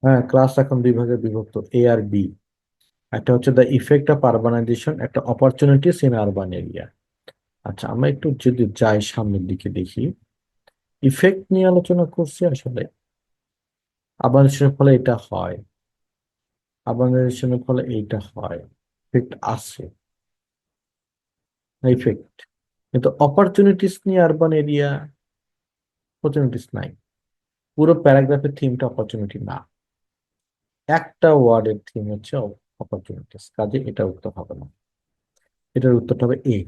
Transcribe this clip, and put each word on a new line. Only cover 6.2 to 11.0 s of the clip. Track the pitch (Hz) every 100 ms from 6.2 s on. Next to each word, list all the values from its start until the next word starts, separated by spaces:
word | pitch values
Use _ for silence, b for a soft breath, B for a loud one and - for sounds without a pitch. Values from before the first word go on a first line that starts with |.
urban | 104 98 95 90
area। | 90 - - _ _ _ _ _ _ _ 104
আচ্ছা, | 101 -
আমরা | 113 143
একটু | 139 156 131
যদি | 123 123 110 101
যাই | 110 107 104
সামনের | - 107 101 90
দিকে | 92 98 95
দেখি, | 90 - 165 185 _ _ _ _ _ _ _ _